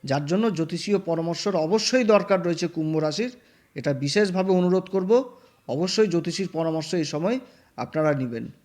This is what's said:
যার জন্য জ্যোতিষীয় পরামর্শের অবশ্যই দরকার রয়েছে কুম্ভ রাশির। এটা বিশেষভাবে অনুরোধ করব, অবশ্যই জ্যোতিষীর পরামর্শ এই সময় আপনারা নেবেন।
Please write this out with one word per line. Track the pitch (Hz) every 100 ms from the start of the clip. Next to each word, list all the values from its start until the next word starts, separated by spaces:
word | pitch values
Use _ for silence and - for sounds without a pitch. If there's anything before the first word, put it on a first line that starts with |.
যার | 139 139 143
জন্য | 185 226
জ্যোতিষীয় | 160 160 175 - 196
পরামর্শের | 196 165 165 170 208 180
অবশ্যই | 156 214 214 254
দরকার | 226 208 170 190
রয়েছে | 170 160 170
কুম্ভ | 170 156 156
রাশির। | 156 147 247 - _ _ _
এটা | - 143
বিশেষভাবে | 135 143 202 202 185 190
অনুরোধ | 185 180 185 185
করব, | 190 185 233 269 - _ _ -
অবশ্যই | 131 180 220 220
জ্যোতিষীর | 170 165 165 185
পরামর্শ | 160 165 160 151
এই | 180
সময় | 147 151 180 262 - - _ -
আপনারা | 123 160 156
নেবেন। | 143 127 117 - -